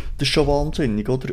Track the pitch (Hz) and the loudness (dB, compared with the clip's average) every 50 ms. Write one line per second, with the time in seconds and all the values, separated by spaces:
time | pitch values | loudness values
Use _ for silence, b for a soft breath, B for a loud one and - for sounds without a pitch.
0 | B B B B 139 131 - 165 143 143 143 143 147 156 - - 156 117 104 104 | B B B B -2 0 2 2 4 4 2 2 0 -2 -2 -2 0 0 0 0
1 | 104 - 127 131 - - | 0 0 -2 -2 -2 -4